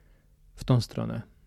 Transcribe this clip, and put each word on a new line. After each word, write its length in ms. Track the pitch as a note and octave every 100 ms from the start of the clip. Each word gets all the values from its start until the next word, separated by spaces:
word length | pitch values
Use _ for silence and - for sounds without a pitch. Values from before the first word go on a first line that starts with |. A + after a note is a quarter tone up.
| - - _ - -
w 100 | -
tą 160 | - B2+
stronę? 420 | - A#2 A#2 A#2 - -